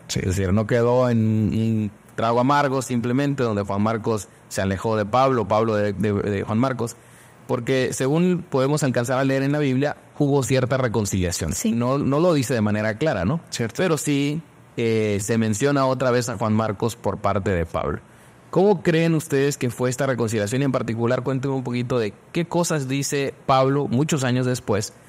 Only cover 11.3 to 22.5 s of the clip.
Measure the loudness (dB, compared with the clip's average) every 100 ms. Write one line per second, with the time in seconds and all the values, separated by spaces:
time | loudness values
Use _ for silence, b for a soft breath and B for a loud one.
11.3 | -2 -4 -2 -2 0 0 0 0 2 2
12.3 | 2 0 0 0 0 -2 -2 -2 0 0
13.3 | -2 -6 -6 -6 -2 0 0 0 0 0
14.3 | -4 -8 -20 -14 -4 0 2 2 0 0
15.3 | 0 0 0 0 2 2 2 2 0 0
16.3 | -2 0 0 0 -2 -4 -4 -4 -2 0
17.3 | 0 0 0 -2 -4 -4 -6 -10 B B
18.3 | B -6 2 2 2 2 2 2 0 0
19.3 | 0 0 0 -4 -2 -2 -2 -2 0 0
20.3 | 0 0 0 0 0 -2 -2 0 0 -2
21.3 | -2 -2 -4 -4 -4 -2 0 -2 -6 -8
22.3 | -6 -2